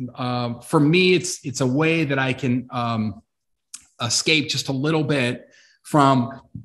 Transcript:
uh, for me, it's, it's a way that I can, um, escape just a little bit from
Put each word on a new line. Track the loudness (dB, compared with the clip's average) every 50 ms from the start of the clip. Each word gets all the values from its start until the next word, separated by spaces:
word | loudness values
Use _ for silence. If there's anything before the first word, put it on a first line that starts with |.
| -12 -12 -8
uh, | -8 -6 -4 -4 -4 -4 -6 -6 -8
for | -4 0 2 4
me, | 4 6 4 4 6 4 4
it's, | 2 0 -4 -8 -10 -10
it's | -8 -4 -2
a | -2
way | 0 0 0 0 0 0 0 0
that | 0 0 0
I | 0 -2 -2
can, | -2 -2 -2 -2 -2 -4 -6
um, | -6 -4 -4 -2 -2 -2 -4 -4 -6 -10 -16 _ _ _ _ _ _ _ _ _ -20 -20 _ _ _ -8
escape | -6 -4 -4 -2 0 2 2 2 0 -2
just | -4 -6 -6
a | -4
little | -4 -4 -2 -2 0 -2 0
bit | -2 -2 0 -2 -2 -4 -6 -10 _ _ _ _ _ _ _ -6
from | 0 2 4 6 6 4 4 0 -2 -6 -14 -18 _ -20 -20